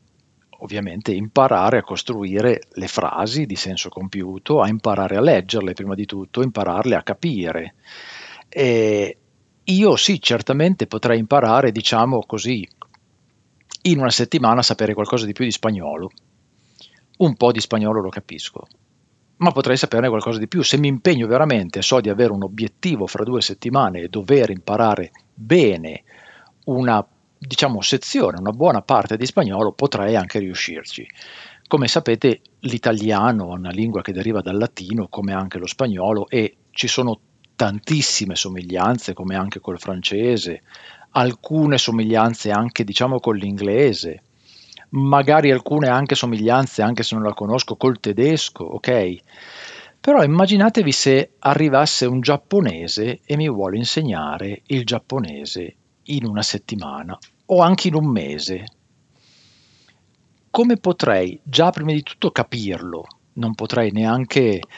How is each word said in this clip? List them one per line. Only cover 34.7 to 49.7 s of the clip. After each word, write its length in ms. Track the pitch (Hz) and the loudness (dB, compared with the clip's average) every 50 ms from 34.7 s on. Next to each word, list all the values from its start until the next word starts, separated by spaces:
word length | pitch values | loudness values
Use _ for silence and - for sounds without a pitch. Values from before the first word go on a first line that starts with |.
| - - 95 90 113 113 95 | -4 -8 -8 -6 -4 -4 -4
come 260 | - - 104 98 98 95 | -6 -6 -6 -6 -4 -4
anche 240 | 95 95 95 - | -4 -6 -6 -8
lo 80 | 90 90 | -10 -10
spagnolo, 640 | 90 - - 135 120 98 90 92 104 110 104 101 - | -8 -4 -4 -2 -2 -2 -2 -2 -2 -2 -2 -2 -2
e 280 | 135 120 107 - - _ _ _ | -2 -2 -2 -2 -6 _ _ _
ci 180 | - - - | -8 -6 -4
sono 320 | 113 - 131 123 120 110 - _ _ _ _ _ _ _ | -2 -2 -2 -2 -2 -4 -6 _ _ _ _ _ _ _
tantissime 800 | - 117 101 101 104 - - 156 147 135 - - - 107 95 87 | -2 -2 -2 -2 -4 -4 -2 0 0 0 0 -2 -2 -4 -4 -4
somiglianze, 800 | - - 95 92 92 90 87 90 90 95 110 123 117 - - 90 | -6 -6 -6 -8 -10 -10 -6 -4 0 0 0 0 -2 -4 -8 -10
come 220 | - 92 95 95 | -8 -6 -6 -4
anche 260 | 95 95 98 - 95 | -4 -4 -6 -8 -10
col 180 | - 98 90 85 | -10 -10 -10 -10
francese, 840 | - 98 95 90 - - 101 104 117 123 120 104 - 87 80 - _ _ - - - - - - - _ | -8 -8 -8 -6 -4 -4 -2 0 0 0 0 0 -2 -6 -8 -10 _ _ -20 -20 -20 -20 -20 -20 -10 _
alcune 640 | - 131 123 127 117 - - - 156 156 151 147 139 | 0 0 0 0 -2 -4 -8 -2 0 2 2 4 2
somiglianze 720 | 123 - 123 113 113 110 107 113 110 113 117 117 - - 104 | 2 0 0 0 0 0 2 4 4 4 2 0 -2 -2 -2
anche, 320 | 101 104 117 117 - - 110 | 0 0 0 -2 -2 -4 -4
diciamo, 380 | 101 101 - 123 131 131 123 | -2 -2 -2 0 0 0 0
con 160 | - 117 107 | 0 0 -2
l'inglese, 840 | 98 101 101 101 98 101 101 104 127 147 127 101 - 85 82 78 - _ _ _ _ _ _ - - - - - - - - | -2 -2 -4 -4 -4 -2 0 2 4 4 2 2 -2 -6 -10 -10 -12 _ _ _ _ _ _ -20 -20 -20 -20 -20 -20 -14 -6
magari 600 | - 139 139 139 143 139 135 143 151 156 147 139 | -4 -2 2 4 4 4 4 4 4 4 6 4
alcune 360 | 131 123 - - 147 151 147 | 2 2 0 -2 0 0 2
anche 280 | 127 123 131 139 120 139 | 2 2 2 2 0 0
somiglianze, 640 | - 131 120 117 107 107 113 120 131 135 - - - | -2 -2 -2 -2 0 2 2 4 2 2 0 0 0
anche 220 | 107 110 120 110 113 | 0 0 0 -2 -4
se 120 | - 113 | -4 -4
non 80 | 110 107 | -4 -4
la 100 | 104 104 | -4 -4
conosco, 440 | - 104 104 117 131 123 - 113 | -4 -4 -2 -2 -2 -2 -4 -6
col 240 | - - 131 123 - | 0 0 0 0 0
tedesco, 640 | - 107 101 110 127 151 160 147 - - - - 87 | -2 -2 0 2 2 2 2 0 -2 -6 -10 -12 -12
ok? 500 | 82 - - - 127 123 113 95 90 90 90 _ _ - - - - - - - - | -10 -10 -6 -2 0 0 0 0 -2 -4 -8 _ _ -20 -20 -20 -20 -20 -18 -18 -18